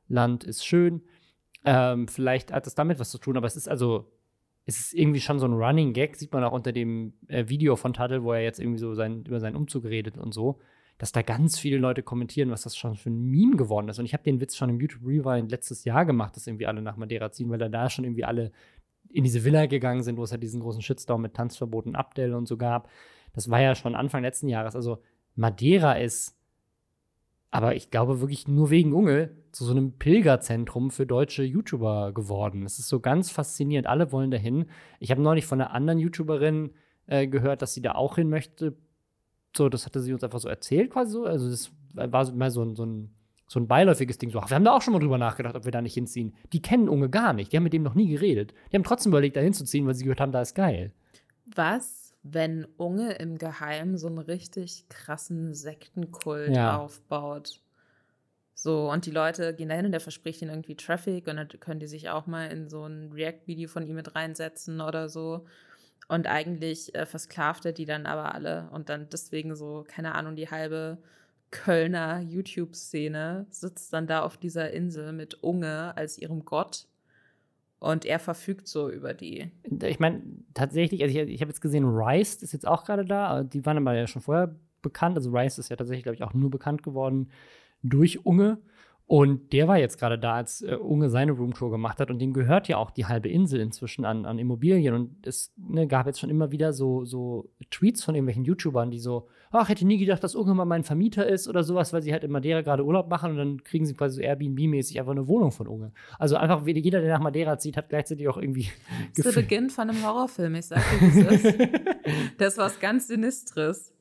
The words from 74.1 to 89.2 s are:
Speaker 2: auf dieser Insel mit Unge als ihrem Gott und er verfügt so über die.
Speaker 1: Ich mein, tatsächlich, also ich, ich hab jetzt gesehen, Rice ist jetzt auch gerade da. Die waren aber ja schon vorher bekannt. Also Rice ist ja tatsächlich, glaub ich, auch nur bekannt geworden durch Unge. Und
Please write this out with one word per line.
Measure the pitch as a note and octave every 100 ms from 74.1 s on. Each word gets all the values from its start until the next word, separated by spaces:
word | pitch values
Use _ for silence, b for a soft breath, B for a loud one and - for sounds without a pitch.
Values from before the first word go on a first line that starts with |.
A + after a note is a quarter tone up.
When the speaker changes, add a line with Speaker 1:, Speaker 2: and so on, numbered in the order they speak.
| D#3+
Speaker 2:
auf | D#3 -
dieser | F3 E3 D#3
Insel | E3 F3 D#3 D3+
mit | D#3+ D3+ -
Unge | - F3 D#3+ D#3 F3 E3
als | D#3 -
ihrem | D#3+ D#3+
Gott | D#3 D3 C#3 - - _ _ _ _ _ _ _ _ _
und | - D#3+
er | - E3
verfügt | E3+ E3+ - F#3+ -
so | D3+ C#3+
über | C#3 C#3
die. | - - - E3+ - B3+ D3+
Speaker 1:
Ich | - D#3+
mein, | D#3+ F3 - - -
tatsächlich, | - C#3 D3+ E3 F#3
also | C#3+ D3
ich, | D3+
ich | A#2+
hab | D3+
jetzt | -
gesehen, | D#3 D3 C3
Rice | A2+ A2 D#3+ G#3+ -
ist | -
jetzt | D3 -
auch | E3
gerade | - G3+ F#3
da. | G3+ G3 C3+
Die | C3+ C#3+
waren | D3+ D3+
aber | C3
ja | A#2+ A#2
schon | B2+
vorher | - D#3+ F3 D#3 _ _
bekannt. | D3+ - E3+ E3+
Also | B2
Rice | A#2+ C3 -
ist | -
ja | B2
tatsächlich, | B2 B2+
glaub | A#2+
ich, | A#2
auch | A2
nur | B2+ C#3
bekannt | C3 D3 D3+
geworden | D3+ C3 C3+ C3+ C3 b b b b b
durch | B2+ C#3 F3 - -
Unge. | F3 G#3 A3 b b b b -
Und | D3